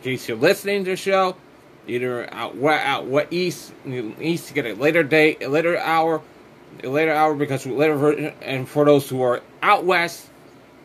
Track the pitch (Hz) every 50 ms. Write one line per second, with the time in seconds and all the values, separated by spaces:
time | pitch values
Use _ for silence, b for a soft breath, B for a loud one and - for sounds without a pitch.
0 | - - 131 117 - - 117 110 131 175 196 196 - 196 202 202 190 185 190 180
1 | - 196 196 190 190 185 175 - - - - - - - - - - - 117 123
2 | 127 123 123 120 - - - 107 117 - - 113 131 156 151 139 - 135 135 113
3 | 71 120 131 151 - - 160 175 180 175 - - - - - - - 139 131 123
4 | 110 107 - - 135 160 170 156 - - 131 143 127 113 101 101 135 156 160 170
5 | 156 131 156 156 151 160 - - - 135 139 156 165 170 175 - - 156 165 165
6 | 160 165 165 156 - - - - - - - - - - - - - 123 135 151
7 | 160 160 151 151 156 156 151 139 147 139 139 127 - 131 113 131 151 156 151 139
8 | 143 151 151 - 147 156 - - - 120 135 131 127 - - 147 147 147 147 143
9 | 143 - 131 127 127 123 123 123 - - - - - 190 208 170 156 180 185 175
10 | 170 170 - - - - - - - - - - - - - -